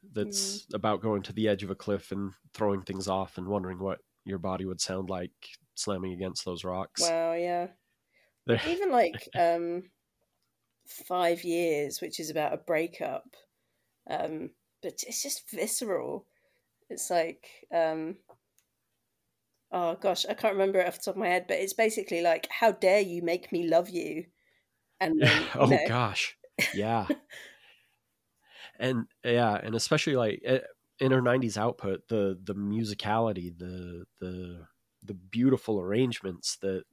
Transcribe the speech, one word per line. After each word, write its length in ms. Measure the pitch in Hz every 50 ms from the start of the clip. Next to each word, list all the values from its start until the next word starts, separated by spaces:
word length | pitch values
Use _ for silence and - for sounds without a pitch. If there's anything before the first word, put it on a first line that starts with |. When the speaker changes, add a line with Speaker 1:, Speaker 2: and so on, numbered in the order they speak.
| - 202 -
Speaker 1:
That's 520 | 107 202 208 202 - 196 196 202 208 -
Speaker 2:
Mm. 80 | _ -
Speaker 1:
about 280 | 104 98 110 104 92
going 200 | 104 113 104 101 95
to 100 | - 95
the 140 | 107 110
edge 160 | 107 101 95 104
of 60 | 90
a 60 | 95
cliff 360 | - - - 101 98 - -
and 220 | 98 101 101 98 95 _ _ - _
throwing 280 | - 110 104 101 98
things 260 | 95 - 98 95 95
off 300 | 98 95 95 95 92 -
and 100 | - 90
wondering 300 | 92 101 101 92 92 92 90
what 220 | 95 95 90 - _ _ _ _ _
your 140 | 101 98 92
body 260 | 85 95 92 87 95
would 160 | 92 92 85
sound 280 | - - 95 95 95 90
like 220 | 98 90 90 - _ _ - - - - _ _ _ - -
slamming 300 | 107 101 92 95 92 90
against 320 | 87 95 92 85 - -
those 180 | 92 90 82 -
rocks. 380 | 92 90 92 95 - _ -
Speaker 2:
Wow, 320 | 165 170 165 165 165 165 165
yeah. 340 | 170 175 175 175 175 175 175 - _ _ _ _ _ _ _ _ _ _ _ _ _ _
Speaker 1:
They're 160 | - 117 - -
Speaker 2:
Even, 240 | 311 349 359 403 370
Speaker 1:
<laughs> 0 |
Speaker 2:
like, 360 | 269 240 214 170 160 - - - -
um, 460 | 196 170 170 170 170 170 170 170 180 180 - _ _ _ _ _ _ _ _ _ _ _ _ _ _ _ _ _ _ _
Five 560 | - - - - - 175 180 180 170 170 175 -
Years, 580 | 175 170 170 175 165 156 147 147 139 - -
which 180 | 165 156 - -
is 100 | 160 151
about 240 | 156 160 151 147 147
a 40 |
breakup, 760 | - - - 170 156 165 170 170 - - 151 131 - - - - - _ _ _ _ _ _ _ _ _ _ _ _ _ -
um, 400 | - 156 - 156 160 156 - - _ _ _ _ _ _
but 120 | - 156 - - -
it's 140 | - 233 - -
just 260 | 285 277 - - -
visceral. 760 | 220 202 190 220 - - 254 214 185 - 123 127 - 202 - _ _ _ _ _ _ _ _ _ _ _ _ _
It's 200 | - 180 - -
like, 380 | 180 170 160 165 - _ - - - - - _ -
um, 440 | 170 165 160 160 160 160 160 - - _ _ - _ _ _ _ _ _ _ _ _ _ _ _ _ _ _ _ _ _ _ _ _ _ _ _ _ _ _
oh 240 | - 180 175 165 170 175
gosh, 240 | - 196 180 - -
I 60 | - 214
can't 200 | - - 220 196
remember 240 | 196 190 196 196 190
it 80 | 180
off 100 | 180 185
the 60 | - -
top 100 | 202 185
of 40 | 196
my 80 | 185 175
head, 160 | 180 180 185
but 100 | - 196 160
it's 120 | 196 190 -
basically 480 | - 226 220 220 233 190 - 196 170
like, 260 | 170 175 160 165 - -
"How 220 | - - 233 226 190
dare 260 | 175 - 185 190 214
you 220 | 202 185 170 175
make 300 | 170 170 170 180 - -
me 160 | - 170 175
love 220 | 170 160 170 180 190
you?" 360 | 180 170 165 165 156 160 170 _ _ _ _ _ _ _ _ _ _ _ _ _ _ _
And 220 | - 160 160 156
then, 220 | 139 120 - 151 165 -
Speaker 1:
<laughs> 60 | -
Oh, 100 | 131 139 131
Speaker 2:
you 60 | -
know. 100 | - 151
Speaker 1:
gosh. 480 | - 113 123 123 107 98 - - - - _ - - _ - - - -
Yeah. 320 | 98 101 110 117 117 196 -
Speaker 2:
<laughs> 60 | 277 - - _ - - - - - _ - - - _ _ _ _ _ _ _ _ _ _ _ _ _ _ _ - - - - - -
Speaker 1:
And, 260 | 113 127 131 117 110 - _ _ -
yeah, 300 | 123 120 120 120 113 104 98
and 140 | - 110 110
especially, 400 | 113 - - 160 151 - 170 143
like, 260 | 127 117 107 101 - -
eh, 160 | 123 131 131 - - - _ _ _ _ _
in 120 | 135 135
her 100 | 131 131
nineties 340 | 123 120 123 131 127 113 101
output, 520 | 107 107 117 - - - 98 95 - _
the, 320 | _ 117 107 101 98 95 90 95
the 120 | 104 101
musicality, 1000 | 101 101 101 104 113 113 104 104 - - 107 107 113 117 113 101 92 87 90 85
the, 500 | 85 90 90 90 92 87 87 87 85 87 _ _ _
the, 460 | 92 90 92 90 92 87 87 85 82 - _ _ _ _ _ _ -
the 100 | - 104
beautiful 640 | 90 92 95 - 113 123 135 131 120 - - 110 98
arrangements 800 | 90 92 101 117 131 123 113 - - 95 87 87 - - - -
that, 240 | - 98 95 92 90 _